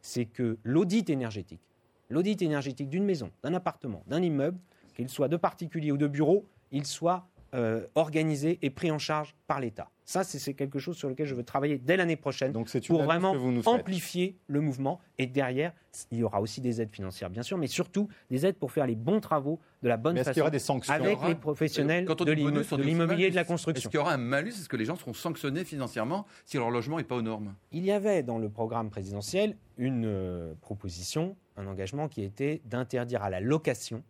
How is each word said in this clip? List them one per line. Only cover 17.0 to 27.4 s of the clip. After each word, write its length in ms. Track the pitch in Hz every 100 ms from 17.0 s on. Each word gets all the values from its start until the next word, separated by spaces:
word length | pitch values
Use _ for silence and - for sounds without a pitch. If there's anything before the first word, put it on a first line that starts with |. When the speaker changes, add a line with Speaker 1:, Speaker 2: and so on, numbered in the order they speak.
| 95 92 95
Speaker 1:
bien 140 | 92
sûr, 120 | 123 190
mais 120 | 139
surtout 400 | - 175 196 202 - _
des 160 | 127
aides 120 | 175 190
pour 160 | 139
faire 160 | 156 131
les 80 | 113
bons 240 | 117 208
travaux 400 | - 156 139 165 _ _
de 60 | 127
la 80 | 117
bonne 180 | 131
Speaker 2:
Mais 60 | 170
est-ce 80 | 160
qu'il 20 |
y 20 |
Speaker 1:
façon 80 | 135
Speaker 2:
aura 80 | 156
des 80 | 143
sanctions ? 340 | - 135 -
Speaker 1:
avec 140 | 151 185
Speaker 3:
Il 60 |
y 20 |
aura, 140 | 214 170
Speaker 1:
les 60 | 165
professionnels 680 | 151 147 156 147 143 170
Speaker 3:
euh, 20 | 185
quand 120 | 160
on 40 |
Speaker 1:
de 100 | 170
Speaker 3:
dit 60 | 156
Speaker 1:
l'immo-, 100 | 143
Speaker 3:
bonus, 220 | 147 107
on 40 | 143
Speaker 1:
de 60 |
Speaker 3:
dit 60 | 143
aussi 40 |
Speaker 1:
l'immobilier 320 | 165 165 160 190
et 40 |
de 60 | 180
la 60 |
Speaker 3:
malus. 60 | 170
Speaker 1:
construction. 300 | 175 - 147
Speaker 3:
Est-ce 60 | 117
qu'il 100 | 151
y 40 |
aura 100 | 147
un 60 | 147
malus ? 300 | 120 139 175
Est-ce 180 | 226 160
que 80 | 123
les 80 |
gens 120 | 110 135
seront 180 | -
sanctionnés 500 | 113 175 160 147 139
financièrement 640 | 185 147 127 - 110 180 208 -
si 120 | - 143
leur 140 | 117
logement 260 | 120 113 160
n'est 60 |
pas 100 | 170 123
aux 60 |
normes ? 320 | 110 110